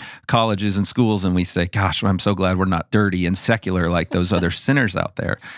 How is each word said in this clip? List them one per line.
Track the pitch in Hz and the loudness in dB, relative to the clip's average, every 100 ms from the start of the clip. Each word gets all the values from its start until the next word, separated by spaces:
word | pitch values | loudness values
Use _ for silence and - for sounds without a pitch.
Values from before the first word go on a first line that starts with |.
| - - - | -4 -16 0
colleges | 120 113 101 104 98 | 2 2 0 0 0
and | |
schools, | 98 - 117 104 | 0 2 2 2
and | 92 | 0
we | 90 | 0
say, | 90 - 87 | 0 -2 -2
"Gosh, | 104 98 - | -2 -2 0
I'm | 101 92 | 0 0
so | - | 0
glad | 98 95 92 | 0 0 2
we're | |
not | 95 85 - | 0 0 0
dirty | 107 101 92 | 2 2 2
and | 87 98 | 0 0
secular | - 113 - 92 85 | 0 0 0 0 0
like | 87 85 | 0 0
those | 92 90 | 0 0
other | 90 85 | 0 0
<laughs> | - - | -2 0
sinners | 139 120 - | 0 0 0
out | - | -2
there." | - - - - | -2 -6 -6 -10